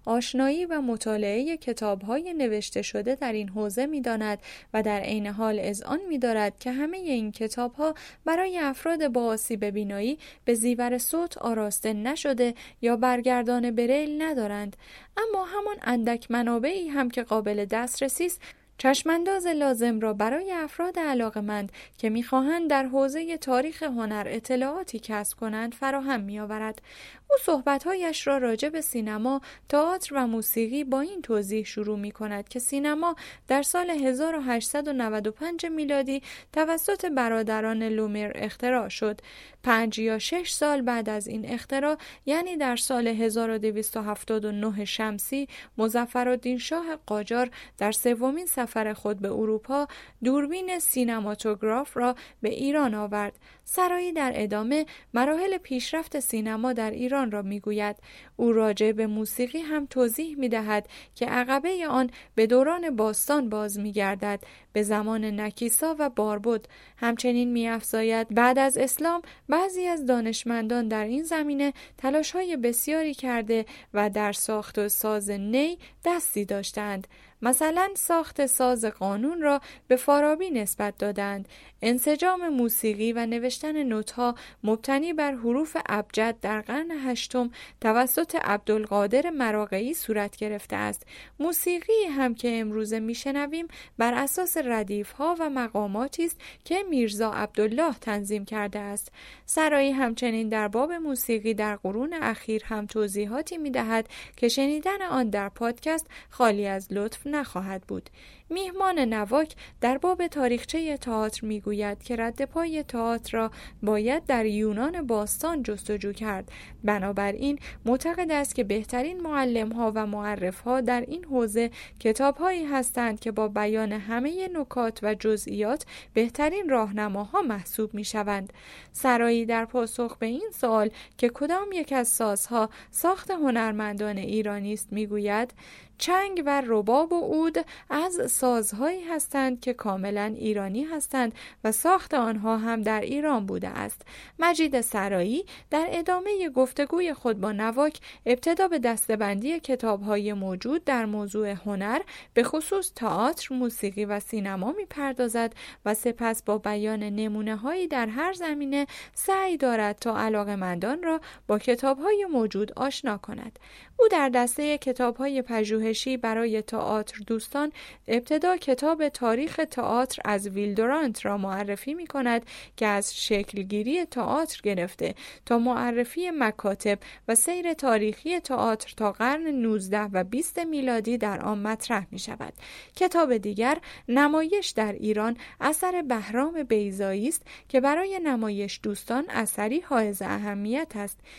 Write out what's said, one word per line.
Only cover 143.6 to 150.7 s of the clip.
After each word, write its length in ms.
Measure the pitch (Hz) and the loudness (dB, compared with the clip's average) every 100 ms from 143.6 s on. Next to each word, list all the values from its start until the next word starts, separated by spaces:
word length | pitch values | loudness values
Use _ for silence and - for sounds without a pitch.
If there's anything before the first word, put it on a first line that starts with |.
| - | -4
است.» 340 | - - - - - - - | -6 -6 -8 -16 -20 -12 0
مجید 420 | 339 330 311 262 | 2 4 2 2
سرایی 640 | - 208 196 190 190 294 - - - | 0 -2 0 2 2 0 -4 -12 -2
در 180 | 302 339 | 0 0
ادامه 600 | 339 330 359 403 392 330 | -2 0 0 0 0 0
گفتگوی 640 | 254 254 - 285 339 349 | 2 2 2 0 0 0
خود 280 | 277 240 214 | 0 -2 0
با 100 | 214 | -2
نواک 480 | 208 226 240 302 - - - | -2 0 2 2 0 -18 -4
ابتدا 420 | 233 254 330 339 381 | 0 2 4 4 4
به 120 | 311 | 4
دسته‌بندی 800 | 233 220 - 214 202 202 262 330 | 2 0 0 0 0 0 -2 -2
کتاب‌های 760 | - 254 226 202 202 208 208 | -2 0 0 0 0 0 0
موجود 500 | 202 190 185 240 | -2 -4 -4 -2